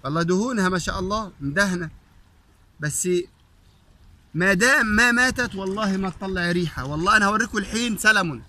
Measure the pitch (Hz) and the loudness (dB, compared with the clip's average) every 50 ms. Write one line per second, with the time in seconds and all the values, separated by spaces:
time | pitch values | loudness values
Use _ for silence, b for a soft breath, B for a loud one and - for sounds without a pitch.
0 | - 131 147 165 170 165 180 185 214 254 262 220 190 185 185 180 160 - - 190 | -6 -4 -2 -2 0 2 2 0 0 0 0 0 0 2 0 0 -2 -4 -6 -6
1 | 185 185 202 220 220 190 - - 139 139 143 185 202 196 185 175 175 156 - - | -4 -4 -4 -4 -6 -8 -12 -8 -8 -4 0 0 0 2 0 -4 -6 -8 -12 -16
2 | _ _ _ _ _ _ _ _ _ _ _ _ _ _ _ _ 147 151 143 - | _ _ _ _ _ _ _ _ _ _ _ _ _ _ _ _ -8 -6 -4 -4
3 | - 180 180 175 175 - _ _ _ _ _ _ _ _ _ _ _ _ _ _ | -2 0 0 -2 -2 -6 _ _ _ _ _ _ _ _ _ _ _ _ _ _
4 | - - - _ _ _ _ 156 175 196 196 180 214 254 269 302 262 214 208 214 | -20 -20 -20 _ _ _ _ 0 2 2 2 4 4 4 4 4 2 2 4 4
5 | 240 247 240 240 254 262 247 - 247 233 - 190 190 190 190 208 220 196 190 190 | 4 4 4 4 2 2 2 -2 -4 -4 -4 -6 -6 -4 -2 -2 0 0 0 0
6 | 190 190 175 - 202 190 190 180 175 175 175 175 180 156 - - 127 135 147 156 | -2 -4 -6 -8 -8 -6 -4 -2 0 0 0 0 0 -2 -4 -6 -8 -6 -4 -2
7 | 170 196 214 214 208 196 208 214 233 220 - 208 196 - - 220 240 240 214 180 | 0 4 4 4 4 4 2 0 -2 -2 -2 -4 -4 -2 -4 -2 -2 -2 -4 0
8 | - 214 220 208 185 170 143 113 98 | 2 2 4 4 2 0 -4 -8 -12